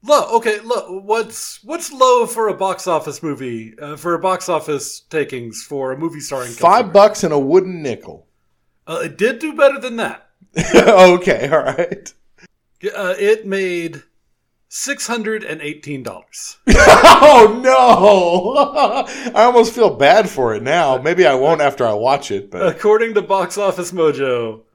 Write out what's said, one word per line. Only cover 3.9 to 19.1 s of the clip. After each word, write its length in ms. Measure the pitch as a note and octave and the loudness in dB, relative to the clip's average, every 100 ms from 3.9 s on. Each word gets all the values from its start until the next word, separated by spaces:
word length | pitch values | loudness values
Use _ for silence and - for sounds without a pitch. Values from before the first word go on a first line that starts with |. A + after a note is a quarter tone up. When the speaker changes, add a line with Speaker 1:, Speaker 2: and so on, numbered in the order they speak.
| D3 | -12
Speaker 1:
for 180 | E3+ | -6
a 40 | E3+ | -4
box 300 | F#3 F3+ F#3 | -4 -6 -4
office 520 | E3 D3+ C#3+ - - | -6 -6 -8 -10 -16
takings 640 | _ D#3+ C#3 C3 A#2+ A2 | _ -8 -6 -8 -14 -18
for 280 | - C#3+ C3 | -14 -10 -8
a 60 | C3+ | -8
movie 220 | D#3+ D3 | -10 -10
starring 260 | - C3+ B2 | -12 -10 -10
Kelsey 120 | A#2 | -2
Speaker 2:
Five 200 | E3+ G#3 | 2 2
Speaker 1:
Grammer? 80 | G#3 | 2
Speaker 2:
bucks 320 | F#3 G#3 G#3 | 4 4 2
and 80 | F3 | -2
a 60 | D3 | -2
wooden 440 | C3+ F3+ F3+ F3 | 2 0 0 -10
nickel. 440 | C#3+ A2 - D#2 _ _ _ _ _ _ - | -10 -10 -14 -20 _ _ _ _ _ _ -12
Speaker 1:
Uh, 140 | E3+ | -8
it 140 | E3 - | -8 -2
did 200 | G#3+ A#3 | -4 -2
do 120 | D#4 | -10
better 240 | D#4 C#4 C4+ | 2 2 2
than 160 | B3 A#3 | -10 -8
that. 320 | E3+ - _ _ _ - | -8 -10 _ _ _ -8
Speaker 2:
<laughs> 180 | - - | 2 4
Okay, 720 | - G3+ F#3 F3+ F#3 C#3+ B2 | 6 8 6 6 0 -2 0
all 100 | D3+ | -2
right. 480 | C3 C3+ F3 G3 - _ _ _ _ _ _ _ G3 | -2 -4 -6 -6 -16 _ _ _ _ _ _ _ -12
Speaker 1:
Uh, 200 | G3+ F#3+ F#3 | -8 -6 -2
it 280 | G3 A3 G#3 | 0 0 -2
made 560 | G3 F#3+ F3 E3 D3 _ _ _ _ _ _ _ | -6 -6 -6 -10 -14 _ _ _ _ _ _ _
six 380 | - - C#4 - | -14 -10 -10 -8
hundred 360 | A#3 G#3+ A3 | -8 -6 -8
and 160 | - D#3 | -10 -12
eighteen 420 | D3 D3+ D3 C#3 | -12 -12 -12 -12
dollars. 560 | A#2 F2+ _ - - - | -12 -16 _ -20 -18 -10
Speaker 2:
<laughs> 60 | - - - - D#4+ - | 2 6 8 8 8 8
Oh, 420 | D4 C4 G#3+ A#3 | 8 8 6 4
no! 1700 | B3+ C4 B3 F#3+ G3 G3 F3 F3+ F#3 C#4 - D4+ B3+ B3 B3 | 2 4 6 6 6 4 2 0 0 0 0 0 -2 -2 -8